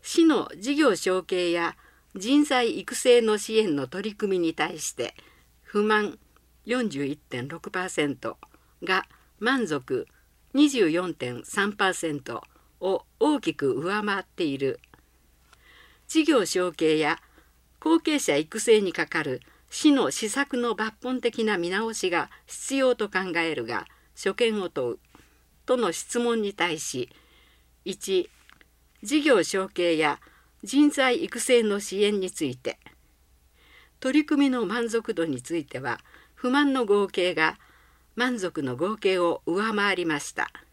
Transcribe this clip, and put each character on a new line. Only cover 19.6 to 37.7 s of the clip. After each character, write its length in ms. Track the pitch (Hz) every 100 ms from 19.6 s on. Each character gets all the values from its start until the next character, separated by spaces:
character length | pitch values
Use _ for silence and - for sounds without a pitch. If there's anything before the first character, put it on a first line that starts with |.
| _
市 220 | - 302
の 180 | 277 160
施 180 | - 214
策 260 | 269 277 247
の 180 | 240
抜 180 | 202 220 -
本 180 | 247 254
的 240 | 233 220
な 140 | 220 202
見 120 | 170
直 220 | 190 226
し 180 | 214 185
が 200 | 170 - - _
必 300 | - - 269
要 180 | 262
と 140 | 240 208
考 300 | 185 190 170
え 160 | 165
る 120 | 143 113
が、 200 | 113 - _ _
所 200 | - 185
見 260 | 190 233 214
を 80 | 180
問 240 | - 123
う 40 | 113 _ - _ _ _ _ -
と 100 | 254
の 160 | 214
質 260 | 165 - 247
問 220 | 240 233
に 140 | 202
対 240 | 202 175 160
し、 320 | - 131 120 - _ _ _ _ _ _
一、 460 | - 185 - 190 - _ _ - _ _ _ _
事 200 | 208 302
業 220 | 294 233
承 240 | 160 202 190
継 280 | - 175 160
や 220 | 156 147 - _ _ _
人 260 | 202 269 294
材 320 | 285 262 -
育 160 | 202 240
成 240 | - 247
の 160 | 214 202
支 240 | 202 190
援 160 | 208 208
に 120 | 185
つ 140 | -
い 120 | 143 127
て、 220 | - - - _ _ _ _ _ _ _ _ - _ _
取 200 | 262 294
り 60 | 302
組 200 | 294 277
み 40 |
の 140 | 254
満 260 | 196 233 233
足 240 | 226 220
度 100 | 175
に 180 | 165 127
つ 140 | - 170
い 80 |
て 140 | 143 127
は、 220 | 135 117 - - _
不 160 | _ 247
満 220 | 269 285
の 140 | 269 226
合 220 | 202 196
計 260 | - 180
が 240 | 160 160 - -